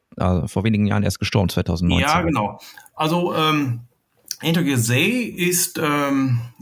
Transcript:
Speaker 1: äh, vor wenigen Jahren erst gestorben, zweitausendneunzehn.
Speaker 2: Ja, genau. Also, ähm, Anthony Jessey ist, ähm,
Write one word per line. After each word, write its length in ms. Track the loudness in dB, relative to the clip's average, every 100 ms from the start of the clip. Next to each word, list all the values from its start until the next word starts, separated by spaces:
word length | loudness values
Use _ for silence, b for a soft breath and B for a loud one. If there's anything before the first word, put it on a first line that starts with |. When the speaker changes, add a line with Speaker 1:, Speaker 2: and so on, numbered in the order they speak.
| _ -2
Speaker 1:
äh, 280 | 0 2 0
vor 160 | -2
wenigen 220 | 0 2
Jahren 200 | 2 2
erst 160 | 0 -2
gestorben, 280 | 0 2 2
zweitausendneunzehn. 580 | 0 -2 0 2 2 2
Speaker 2:
Ja, 140 | 2
genau. 400 | 0 0 -4 -8 B B B
Also, 400 | -4 -2 0 0
ähm, 460 | 0 0 0 0 -4 -10 _ _ _ -12 -6
Anthony 260 | 0 0 2
Jessey 540 | 0 2 2 2 0
ist, 580 | -4 -2 0 0 -2 -2
ähm, 600 | -2 0 0 0 0 0 -4 -16